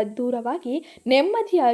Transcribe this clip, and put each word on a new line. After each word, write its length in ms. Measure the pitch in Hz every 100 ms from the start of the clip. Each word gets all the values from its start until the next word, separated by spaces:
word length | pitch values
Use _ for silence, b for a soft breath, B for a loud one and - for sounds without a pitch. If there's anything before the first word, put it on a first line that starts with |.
| 214 214
ದೂರವಾಗಿ 680 | 247 247 233 330 254 277 B B -
ನೆಮ್ಮದಿಯ 560 | 262 339 453 415 359 254